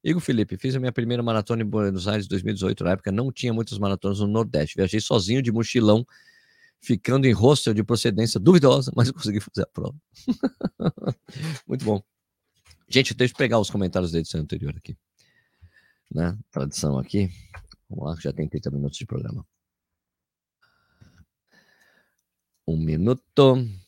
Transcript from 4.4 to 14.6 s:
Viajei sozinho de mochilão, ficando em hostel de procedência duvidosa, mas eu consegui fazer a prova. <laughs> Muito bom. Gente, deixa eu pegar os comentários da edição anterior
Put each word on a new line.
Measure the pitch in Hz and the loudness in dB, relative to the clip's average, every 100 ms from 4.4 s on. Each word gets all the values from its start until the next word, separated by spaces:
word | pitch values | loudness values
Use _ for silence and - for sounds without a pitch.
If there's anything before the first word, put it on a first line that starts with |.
| 107 76 78 - | 0 -2 -2 -2
Viajei | 92 107 | 0 0
sozinho | - 113 90 131 | 0 0 2 0
de | 120 | 0
mochilão, | 110 110 127 107 107 123 _ _ _ _ _ _ _ | -2 0 2 4 4 2 _ _ _ _ _ _ _
ficando | - 110 - 131 131 | -2 -2 2 4 4
em | |
hostel | 95 123 147 - | 6 6 6 2
de | 107 | 0
procedência | 104 117 117 101 113 104 | 0 0 0 0 -2 4
duvidosa, | 104 185 135 135 127 | 6 8 8 4 2
mas | - 117 | 2 0
eu | |
consegui | - - 104 | 0 -2 -4
fazer | - - | -4 -6
a | - | -6
prova. | - 90 147 _ | -6 -8 -10 _
<laughs> | - - - 269 _ - _ - - - - - 135 160 143 - | -10 -6 -4 -4 _ -10 _ -4 -2 -8 -8 -14 -10 -8 -10 -6
Muito | 131 | -4
bom. | 107 101 _ _ _ _ _ _ _ _ _ | -2 -2 _ _ _ _ _ _ _ _ _
Gente, | 143 131 | 2 2
deixa | 113 127 | 0 0
eu | - | 2
pegar | 131 113 | 2 2
os | 101 | 0
comentários | 104 92 92 87 | -2 0 0 0
da | 82 | -2
edição | 80 80 | -2 -6
anterior | 76 80 | -6 -6